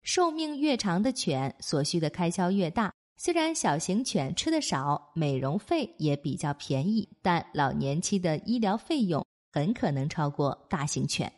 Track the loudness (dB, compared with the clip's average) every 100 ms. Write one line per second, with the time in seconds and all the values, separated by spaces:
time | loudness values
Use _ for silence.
0 | 0 2 2 2 -4 0 0 2 2 2
1 | 2 0 -2 0 -2 -6 -2 0 2 0
2 | -2 0 -2 0 0 2 0 0 -4 -6
3 | _ _ 0 2 0 0 0 0 0 -2
4 | 0 -2 -2 -2 0 0 0 -2 0 -2
5 | -2 -2 0 0 0 -2 0 -2 -2 -2
6 | 0 0 -2 -2 -4 -4 -2 0 2 0
7 | -2 -4 0 0 0 0 0 2 0 -2
8 | 0 0 0 -2 -2 0 0 0 -2 0
9 | 2 0 -4 _ _ -2 0 0 0 0
10 | -2 0 -2 0 0 -2 _ -4 -2 -2
11 | -2 -2 -4